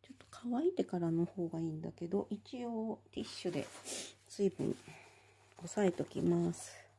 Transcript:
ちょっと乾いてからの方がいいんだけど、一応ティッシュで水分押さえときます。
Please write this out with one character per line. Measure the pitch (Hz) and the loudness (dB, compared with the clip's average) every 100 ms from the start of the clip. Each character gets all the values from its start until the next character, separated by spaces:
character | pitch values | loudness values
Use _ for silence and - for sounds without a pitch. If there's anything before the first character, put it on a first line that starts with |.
ち | - | -20
ょ | |
っ | - | -20
と | - | -18
乾 | - 240 247 339 | -8 -2 4 4
い | |
て | 370 | 4
か | - 180 | 0 2
ら | 170 | 4
の | 165 170 | 4 2
方 | - 170 | 0 -2
が | 165 | 0
い | |
い | 165 | -2
ん | 156 | -2
だ | 165 | -6
け | - 170 | -6 -2
ど、 | 196 - | 0 0
一 | 208 - 254 240 | -6 -8 -8 -4
応 | 226 220 214 - | -2 -4 -6 -8
テ | - | -8
ィ | |
ッ | - | -8
シ | - 180 | -4 -2
ュ | |
で | 175 - - - - - - - | -2 -4 -10 -8 -8 -8 -14 -18
水 | - 196 | 2 2
分 | - - - - - - - - - - - | 4 0 0 -6 -18 -18 -20 -20 -20 -20 -14
押 | 170 | -6
さ | - 202 | 4 4
え | |
と | - | 4
き | 160 - | -2 2
ま | 165 170 170 | 4 6 4
す。 | 170 - - - | 0 -8 -14 -20